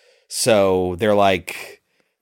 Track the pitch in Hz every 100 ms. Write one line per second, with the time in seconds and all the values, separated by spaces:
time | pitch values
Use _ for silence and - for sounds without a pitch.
0 | _ _ - - 127 107 95 92 90 87
1 | 107 104 98 92 - - - - _ _
2 | _ _